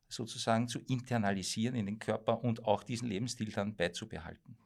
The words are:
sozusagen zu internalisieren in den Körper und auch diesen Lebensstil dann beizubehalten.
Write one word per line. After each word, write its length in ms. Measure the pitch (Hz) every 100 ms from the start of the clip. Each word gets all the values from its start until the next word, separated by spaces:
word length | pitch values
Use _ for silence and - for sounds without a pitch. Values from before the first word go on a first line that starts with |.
| -
sozusagen 600 | - 113 123 120 113 120
zu 120 | 143 -
internalisieren 880 | 127 - 120 101 98 90 - 117 127
in 100 | 98
den 140 | 107
Körper 440 | - 110 - 113
und 220 | 120 113 107
auch 180 | 101
diesen 260 | - 113 120
Lebensstil 420 | 95 123 - 107
dann 240 | 104 101 107
beizubehalten. 840 | 87 - 104 85 82 82 - 120